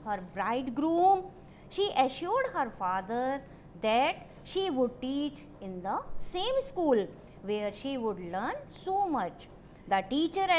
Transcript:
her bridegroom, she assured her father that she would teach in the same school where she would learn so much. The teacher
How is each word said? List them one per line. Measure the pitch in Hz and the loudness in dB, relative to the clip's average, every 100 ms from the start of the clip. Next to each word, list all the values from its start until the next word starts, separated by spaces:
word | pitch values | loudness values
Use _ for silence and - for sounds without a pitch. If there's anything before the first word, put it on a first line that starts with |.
| 220 | -6
her | 202 180 | -6 -4
bridegroom, | 190 196 247 262 240 320 330 370 381 370 - - - - | -4 -2 0 -2 0 2 6 6 6 0 -14 -20 -20 -10
she | - 403 - | -2 0 4
assured | 269 262 349 494 523 | 2 2 0 0 0
her | 349 240 - | -2 -4 -2
father | 185 185 185 233 262 277 - - - 165 | -2 -2 -2 -2 0 -2 -6 -18 -18 -4
that | 220 226 302 370 - - | 2 4 4 0 -10 -18
she | - 381 381 | -6 -2 0
would | 262 240 - | 2 0 0
teach | 254 277 294 - - - | -4 -2 -2 -6 -18 -14
in | 196 180 | -10 -6
the | 190 285 539 - | -4 -4 -2 -2
same | - 359 440 539 | -2 -2 0 0
school | - 370 311 233 185 - - - | 0 0 4 4 2 -6 -18 -12
where | 196 214 208 | -4 -2 -2
she | 208 269 269 | -4 -6 -2
would | 226 185 175 | -2 -4 -6
learn | 185 240 571 554 | -4 -4 -6 -10
so | - 370 392 392 | -10 -2 0 0
much. | 269 175 - - - - - - | 0 -2 -6 -18 -20 -20 -14 0
The | 196 190 | 0 2
teacher | 285 330 359 381 | 2 2 2 4